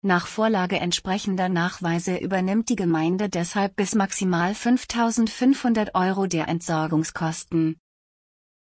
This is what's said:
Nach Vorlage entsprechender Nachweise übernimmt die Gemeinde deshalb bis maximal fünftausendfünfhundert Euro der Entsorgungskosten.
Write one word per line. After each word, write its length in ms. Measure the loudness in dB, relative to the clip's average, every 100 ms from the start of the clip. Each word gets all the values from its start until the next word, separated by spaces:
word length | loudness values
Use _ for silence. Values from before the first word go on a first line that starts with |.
Nach 240 | 2 0 0
Vorlage 520 | 0 2 2 0 -2
entsprechender 720 | -2 -4 -2 -4 -2 -2 0
Nachweise 640 | 0 0 -2 -2 -2 -2 -4
übernimmt 540 | -2 -2 0 0 0
die 60 | 0
Gemeinde 520 | 2 2 2 0 -2
deshalb 480 | -2 -2 0 -2 0
bis 180 | 0
maximal 600 | 2 0 0 0 2 0
fünftausendfünfhundert 1400 | -2 0 0 0 -2 0 2 0 2 2 4 2 0 0
Euro 320 | 2 2 2 0
der 220 | -2 -2
Entsorgungskosten. 1300 | -4 -2 -2 0 0 0 -4 -4 -4 -2 0 0 -2 _ _ _ _ _ _ _ _ _